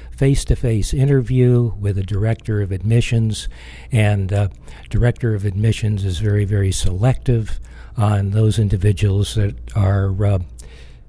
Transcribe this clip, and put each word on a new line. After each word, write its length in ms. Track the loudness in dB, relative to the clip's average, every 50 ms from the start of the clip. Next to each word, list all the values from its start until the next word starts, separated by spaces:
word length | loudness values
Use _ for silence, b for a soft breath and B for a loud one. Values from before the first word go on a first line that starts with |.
| B B B
face-to-face 760 | 0 2 2 2 2 2 0 0 0 0 0 0 0 0 0 0
interview 800 | 2 2 4 4 2 2 2 2 4 4 4 4 4 2 0 -2 -4
with 180 | -4 -2 -2 -2
a 60 | -2
director 580 | -2 -2 -2 0 0 -2 -2 -4 -4 -2 -2
of 100 | -2 -2
admissions, 760 | -4 -4 0 2 2 2 2 2 2 2 2 0 -2 -4 -6 -8 B B B B B B B B
and, 400 | 0 2 2 4 2 0 0 0
uh, 180 | 0 0 0 0 -2 -8 B B B B B B
director 440 | 0 2 2 2 2 0 0 -2 0
of 120 | 0 -2
admissions 580 | -2 -2 0 2 2 2 0 0 -2 -2 0 -2
is 160 | -2 -2 0
very, 260 | 0 0 2 2 2
very 280 | 2 2 2 2 0 0
selective 880 | 0 0 0 0 2 2 2 2 0 0 0 0 0 0 -2 -4 -6 B B B B B B B B
on 340 | 0 2 2 0 0 0
those 280 | 2 2 2 2 2 2
individuals 720 | 2 0 0 2 2 2 2 2 0 0 2 0 0 0 0
that 200 | 0 -2 -2 -2 -6 -10 -6 -2
are, 500 | 0 2 2 2 2 0 0 0 0 0
uh, 140 | 2 0 0 -2 -6 -12 -18 B B B B B B B B B